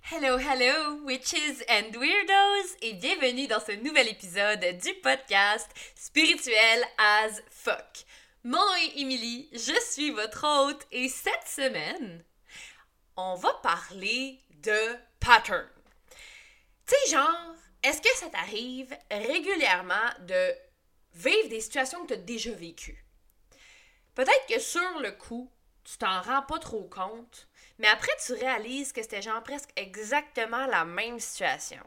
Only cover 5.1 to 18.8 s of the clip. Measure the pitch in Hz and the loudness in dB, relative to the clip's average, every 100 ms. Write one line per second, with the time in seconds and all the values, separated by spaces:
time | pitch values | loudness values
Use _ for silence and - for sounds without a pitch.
5.1 | 269 - 196 202 220 - - - - - | 0 2 2 4 2 -4 -16 -20 -18 -2
6.1 | - 320 330 254 220 226 233 233 - 214 | 4 4 2 2 4 6 4 0 2 4
7.1 | 208 220 208 - - - - - - - | 6 2 -6 -16 -8 -4 -4 -6 -20 -20
8.1 | - _ _ 240 302 403 359 320 285 269 | -20 _ _ -4 2 2 2 0 -2 -4
9.1 | 254 233 240 294 233 226 330 466 - 294 | -4 -4 -8 -12 -8 0 0 0 -4 -2
10.1 | 214 214 - 302 294 277 294 - 247 254 | -2 -6 -2 2 4 4 0 -10 -6 -4
11.1 | - 392 640 - - 269 202 151 330 226 | -4 -4 -4 -6 -4 -2 -2 -6 -8 -10
12.1 | 165 _ _ _ - - - _ _ _ | -14 _ _ _ -20 -20 -20 _ _ _
13.1 | - 185 180 294 - - 170 - 190 196 | -8 -4 0 0 0 0 0 -4 -8 -4
14.1 | 240 269 262 _ 147 220 214 220 240 _ | -2 -4 -10 _ _ 0 0 0 -6 _
15.1 | _ - 233 - 180 104 _ _ _ _ | _ 8 8 8 -4 -4 _ _ _ _
16.1 | - - - - _ _ _ - 554 523 | -20 -20 -20 -20 _ _ _ 2 4 4
17.1 | 311 302 339 339 330 _ _ 262 311 453 | 4 4 0 -6 -18 _ _ 0 2 2
18.1 | 508 339 180 185 214 247 254 | 2 -2 -8 -6 -8 -8 -10